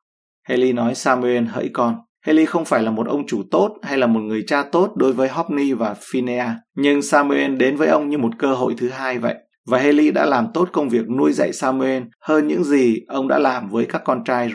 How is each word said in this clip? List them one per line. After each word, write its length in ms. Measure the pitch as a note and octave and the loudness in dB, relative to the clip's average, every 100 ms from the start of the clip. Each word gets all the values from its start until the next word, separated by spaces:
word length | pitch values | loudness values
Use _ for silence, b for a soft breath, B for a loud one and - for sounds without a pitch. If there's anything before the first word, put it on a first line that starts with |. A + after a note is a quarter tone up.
| _ _ _ _ - | _ _ _ _ -4
Heli 240 | B2+ C3 | 0 2
nói, 220 | A#2+ A#2 B2+ | 2 -2 -2
"Samuel 480 | C#3+ B2+ B2 A#2+ A#2 | 0 2 2 0 0
hỡi 240 | A#2+ - | -4 -6
con." 220 | - A#2+ A2+ - _ D#3 | -2 -2 -2 -10 _ 0
Heli 200 | D#3 D#3+ | 2 2
không 200 | E3+ D#3 | 0 0
phải 180 | B2 | 0
là 80 | A2+ | 0
một 160 | A2 A#2+ | -2 -2
ông 200 | C#3+ C#3+ | -4 -4
chủ 160 | A2 F#2+ | -6 -2
tốt 260 | D#3+ G#3 G#3 | 0 0 -4
hay 160 | C#3+ C3+ | -4 0
là 100 | A#2+ | 2
một 120 | A2+ | 0
người 240 | G#2+ A2 - | 0 -4 -2
cha 160 | C#3+ | -2
tốt 300 | C#3 E3 G#3 - | 0 0 0 2
đối 180 | C3+ | 0
với 160 | B2+ C3 | 2 -2
Hophni 440 | E3 - C#3+ C#3 | -2 -4 -2 0
và 220 | A#2+ A2 G2+ - | 0 -4 -6 -6
Phinea, 440 | C3 B2 B2 A#2+ A#2 - C#3 | -4 -2 -4 -4 -6 -10 -2
nhưng 260 | C#3+ C#3+ | 2 2
Samuel 540 | C#3+ D3 C#3+ C#3 C#3 C3 | 2 2 2 0 0 0
đến 200 | C3 C#3+ | 0 2
với 120 | D#3 | 2
ông 220 | D#3 D3 | 2 0
như 80 | D3 | 0
một 140 | A#2 A#2 | -2 0
cơ 160 | C#3 | 0
hội 200 | B2+ A#2+ A#2 | 0 -2 -2
thứ 120 | B2 | -4
hai 300 | C3+ C3 B2 | -4 -6 -4
vậy. 160 | A#2 - _ _ - | -4 -6 _ _ -2
Và 100 | B2+ | 2
Heli 340 | C#3+ D3 D3+ | 4 4 4
đã 140 | C#3 D3+ | 2 2
làm 220 | B2+ A2+ | 2 0
tốt 160 | D#3+ F3+ | 0 -2
công 180 | D#3+ C#3 | -2 0
việc 200 | A#2 G#2+ C3 | 0 0 0
nuôi 160 | D3+ | 0
dạy 200 | C#3 E3 | 2 -2
Samuel 500 | - C3+ C3+ C3 C3 A#2+ _ | -2 -2 0 0 -2 -6 _
hơn 260 | - D#3 D3+ | 0 2 2
những 160 | E3 | 0
gì 360 | D3 C#3+ B2 G#2+ - | 2 4 4 2 -2
ông 200 | C#3 C3+ | -4 0
đã 120 | C#3+ | 2
làm 300 | C3+ B2 G2 | 2 0 -4
với 160 | A2+ - | -2 -2
các 160 | D#3+ - | -2 -2
con 180 | B2+ | -2
trai 260 | A#2 B2 A#2 | -2 -2 -2